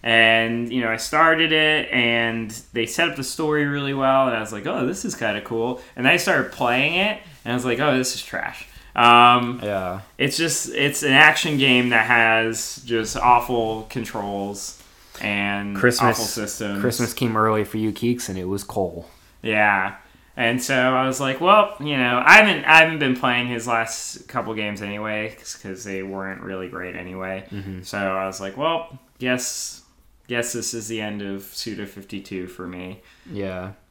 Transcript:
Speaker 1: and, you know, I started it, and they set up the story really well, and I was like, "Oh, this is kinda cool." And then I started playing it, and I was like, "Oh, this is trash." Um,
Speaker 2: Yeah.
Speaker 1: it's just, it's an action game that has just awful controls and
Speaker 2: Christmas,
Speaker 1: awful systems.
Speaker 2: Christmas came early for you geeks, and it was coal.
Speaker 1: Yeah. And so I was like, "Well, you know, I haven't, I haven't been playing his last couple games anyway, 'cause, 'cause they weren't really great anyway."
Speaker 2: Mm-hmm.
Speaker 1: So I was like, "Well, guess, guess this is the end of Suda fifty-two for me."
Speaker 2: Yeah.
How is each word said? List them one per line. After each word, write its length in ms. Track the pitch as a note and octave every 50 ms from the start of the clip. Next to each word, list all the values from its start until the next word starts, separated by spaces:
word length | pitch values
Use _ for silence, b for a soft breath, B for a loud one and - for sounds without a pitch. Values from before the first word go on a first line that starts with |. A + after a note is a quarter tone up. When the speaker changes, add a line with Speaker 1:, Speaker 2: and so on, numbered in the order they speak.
| -
Speaker 1:
and, 680 | A#2 A2+ A2+ A2+ A2+ A2+ A2+ A2+ A#2 A#2 A#2 A#2+ A#2 A2+
you 80 | B2+
know, 100 | A#2+ A2+
I 60 | A2
started 560 | A2+ - - - D3+ D#3+ D#3+ D#3+ D#3 E3 D#3+ D#3
it, 360 | D#3 D#3 D3+ D#3 D3+ - - -
and 580 | B2+ A#2+ A#2 A#2 A#2 A#2 A#2 A2+ A2+ A2+ G#2 - - - - -
they 120 | A#2+ A2+
set 220 | A2+ - - E3 E3+
up 60 | D3+
the 60 | - C3
story 420 | - - - D#3+ D3+ D3+ D3+ D3
really 280 | C#3+ C#3+ C#3+ C#3+ C#3 C#3
well, 320 | C3+ C3+ C3 C3+ C3+ C3+
and 100 | B2+ A#2
I 40 | A2
was 120 | A2 G#2+ A2
like, 140 | G#2 G2+
"Oh, 180 | C#3+ G3+ - B2
this 200 | C3 F3+ G3 -
is 100 | G#3+ -
kinda 260 | - A#2 A2 G#2 G#2 G#2
cool." 380 | - A#2 A2+ A2+ B2 B2+ B2 B B B
And 100 | - B2
then 80 | C3 E3
I 40 |
started 340 | F3 F3 G3 F3+ C#3+ B2+ -
playing 440 | - - C3+ A#2+ A#2+ B2+ C#3 D3+ E3
it, 260 | F3+ F#3+ G#3+ G#3 - B E3+ D3 B B
and 80 | A#2 A#2+
I 20 |
was 100 | B2 B2
like, 140 | B2 A#2+ A#2
"Oh, 180 | C#3+ D3+ C3
this 180 | C3 B2+ B2+ -
is 60 | - -
trash." 440 | - - F#2+ - - - - - B B B B B B
Um, 640 | - A#2+ A#2+ A#2+ A#2+ A#2+ A#2+ B2 B2 B2 A#2+ B2 B2 -
Speaker 2:
Yeah. 380 | G#2 G2+ F#2+ F#2+ F2+ F2+ F#2+ F#2+ - _ _
Speaker 1:
it's 180 | C3 D3 D3
just, 320 | - E3 E3 D3+ - - -
it's 320 | - - C#3+ D3 D3 - D3+
an 80 | C#3+ C3+
action 460 | C#3 D3+ D3+ D#3+ - - E3+ D3+ C#3
game 320 | C3+ C3+ B2+ B2 B2 B2
that 160 | A#2+ A2+ A2
has 760 | A#2 B2 A#2 A2+ A2+ A2+ A2+ A2+ A2+ A2+ A2 - - - - -
just 320 | B2 A#2 A2+ A2 G#2+ -
awful 680 | - - A#2+ B2 A#2+ A#2+ - B2+ A#2+ A2+ A2 A2 A2 A2 -
controls 880 | - A#2+ A#2 - - A2+ G2+ G2+ G2+ G2 G2 G2+ G2+ G2+ - - - - b b b b b b b -
and 560 | - G#2 G#2 G2+ G2+ G2+ G2+ G2+ G2+ G2+ G2+
Speaker 2:
Christmas, 400 | G2 G2 B2 A#2 - A2+ A#2 A2
Speaker 1:
awful 80 | G#2+ A2+
systems. 560 | G2+ - - G#2+ G#2 - - A2+ G2+ G2+ G2
Speaker 2:
Christmas 320 | G#2 B2 A2+ - A#2+ G#2+ -
came 220 | - C3 A#2 A2
early 260 | A2 G#2+ A2 A2 G#2+ G#2
for 140 | F#2+ - A2
you 140 | A2 A2 G#2
geeks, 360 | - - A#2+ A#2+ A#2+ - -
and 80 | F#2+
it 80 | F#2 F2+ F2+
was 160 | G2 G2+ -
coal. 440 | - - G#2+ F#2+ F2 E2 E2 F2 b b b b b b b -
Speaker 1:
Yeah. 520 | A2+ G#2+ G#2+ G#2+ G#2 G2+ G2 F#2+ G2 G2+ b b b b b b b b
And 240 | - B2 A#2 A#2+ B2+
so 140 | B2 - C#3
I 320 | B2+ B2+ B2+ C3 B2+ C3
was 140 | C3 C3 C3
like, 200 | C#3 C3+ C3 C3
"Well, 360 | D#3+ F3+ G3+ G#3+ G3+ G#3 - -
you 180 | C#3 D3+ D3
know, 240 | C3+ B2+ B2 B2 B2 B2+
I 100 | D3+ F3 G#3+ G#3+
haven't, 220 | G#3 F#3 D3+ C#3+
I 140 | - D#3 D#3+
haven't 200 | D#3+ D#3+ E3 D#3
been 160 | D3 C3 C3
playing 320 | B2+ - B2+ B2 B2 A#2+
his 220 | B2 B2+ A#2 A2 B2
last 580 | A#2 A2+ A2+ - - - - - - - -
couple 260 | - - B2 - A2 A2+
games 280 | G#2+ G#2+ G#2 G#2 G2 G#2
anyway, 500 | G2+ G2+ G#2 G#2+ G#2+ G#2+ G#2+ G#2+ G#2+ - -
'cause, 160 | - - -
'cause 300 | - - G2+ F#2+ F2+ F#2+
they 180 | G2+ G2 F#2+ F#2+
weren't 400 | G2 F#2+ F#2+ F#2+ F#2+ F#2+ - -
really 260 | G2 F#2+ F#2 F#2 F2+
great 280 | F2+ F2+ F2+ F2+ F2
anyway." 480 | E2+ F2+ F2+ F#2 F#2+ F#2 F#2 F#2+ F#2+ F#2+ - -
Speaker 2:
Mm-hmm. 300 | G2+ F#2+ G2 F#2+ F#2 F#2
Speaker 1:
So 160 | - - G#2
I 280 | G2 G2 F#2+ F#2+ F#2+
was 140 | F#2+ F#2+ F#2+
like, 160 | G2 F#2+ G2
"Well, 420 | B2+ C#3+ E3 E3 - - - - C3 _ _ _ _
guess, 640 | B2+ B2+ B2+ B2+ B2+ - - - - - - - _ _ _ _ _ _ _ _ _
guess 260 | _ B2 A#2+ A#2 A#2+ -
this 220 | A#2+ A2 - -
is 140 | A#2 G#2+ G#2+
the 120 | A2+ A2
end 220 | G#2+ G#2+ G#2 G#2 G2+
of 200 | G2 G2 G2 F#2+
Suda 420 | - - - - A#2 G#2 F#2+ G#2
fifty-two 600 | G2 - G2+ F#2+ - - G2 F#2+ - G2+ F#2 F2+ F2+
for 180 | - - F#2
me." 340 | F2 F2+ F2+ F2+ F#2 F#2 - b b b b b -
Speaker 2:
Yeah. 420 | D#3+ G#2 G2 F#2+ F#2 F#2 F2+ G2 G#2 _ _ _